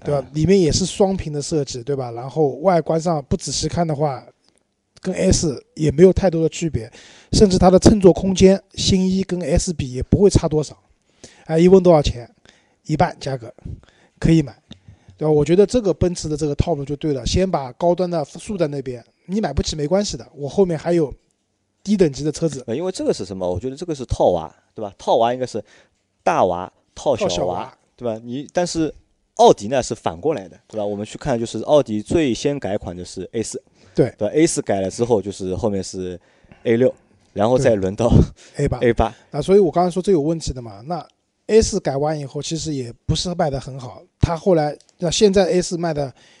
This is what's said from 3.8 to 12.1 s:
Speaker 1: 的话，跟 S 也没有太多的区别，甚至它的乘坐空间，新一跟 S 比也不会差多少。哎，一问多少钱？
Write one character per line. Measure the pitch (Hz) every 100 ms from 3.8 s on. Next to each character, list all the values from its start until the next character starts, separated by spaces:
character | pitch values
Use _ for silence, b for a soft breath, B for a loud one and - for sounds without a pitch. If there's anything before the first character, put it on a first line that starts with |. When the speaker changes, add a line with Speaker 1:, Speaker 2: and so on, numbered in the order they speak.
| 170
Speaker 1:
的 |
话， | 139 151 127 - - _ _ _ _ _ _
跟 | -
S | 175 185 - 170 123 -
也 | - 151
没 | 135
有 | 185
太 | 170 190
多 | 165
的 | 160
区 | - 170
别， | 117 110 - B B B
甚 | - 208
至 | 185
它 | 180
的 | 185
乘 | - 214
坐 | 185
空 | 165 190
间， | 185 190 196 -
新 | - - 190 185
一 | 185
跟 | 190 175
S | 170 170 -
比 | 160 139
也 | 123
不 | 120 151
会 | 196
差 | - 165
多 | 151
少。 | 147 - _ _ _ b b b b
哎， | 160
一 | 180
问 | 190
多 | 180
少 | 160
钱？ | 143